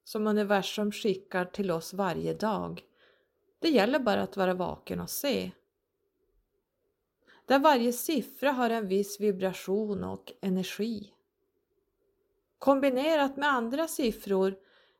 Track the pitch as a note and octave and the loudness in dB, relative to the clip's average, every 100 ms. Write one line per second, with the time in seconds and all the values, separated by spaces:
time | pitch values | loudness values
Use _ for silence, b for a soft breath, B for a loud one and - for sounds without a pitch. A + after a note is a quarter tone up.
0 | - A3 G#3+ G#3 G3+ G3+ G3 - G#3 G#3 | -10 -4 0 2 2 2 0 -2 -4 -2
1 | A3 F#3+ - F#3 F3+ - G3 E3 E3 F#3 | -2 -2 -4 -4 -4 -2 -2 -2 -4 -4
2 | F#3+ D#3+ E3 D#3+ G#3+ F#3 E3+ F3 - b | -2 -2 -4 -2 -2 -2 -4 -10 -16 b
3 | b b b b _ _ E4 B3+ G#3 D4 | b b b b _ _ 2 4 4 2
4 | A#3+ G3+ F#3+ F#3+ F#3 F#3 E3+ - - F3 | 2 0 -2 0 0 0 -4 -6 -8 -8
5 | F3 - C#4+ G#3 F#3 - _ _ _ _ | -6 -4 -2 -2 -4 -10 _ _ _ _
6 | _ _ _ _ _ _ _ _ _ _ | _ _ _ _ _ _ _ _ _ _
7 | _ _ b b - C#4 D4+ C4 A#3+ A#3+ | _ _ b b 2 4 6 6 4 0
8 | - D4 - - C4+ B3+ A#3 A3+ G3+ F#3+ | -2 -2 -2 -2 -2 2 0 0 0 0
9 | G3+ - G#3 F#3 F#3+ F#3 - G3+ G#3+ F#3 | -2 -2 -2 0 -2 -4 -2 -2 -2 -4
10 | F3+ G3 - - G3 F#3 F3+ - A3 G#3+ | -6 -8 -14 -8 -2 -2 -2 -4 -4 -6
11 | G3+ _ _ _ _ _ _ _ _ _ | -10 _ _ _ _ _ _ _ _ _
12 | _ _ _ _ _ _ - C#4 C#4 B3+ | _ _ _ _ _ _ 2 4 4 2
13 | D4+ D#4 C#4 C#4 C#4+ C4 A3+ C#4 E4 - | 2 4 2 0 0 0 0 -2 -4 -2
14 | A#3+ G3+ G3+ F#3+ F#3+ F#3+ b b b b | -2 -2 0 2 2 0 b b b b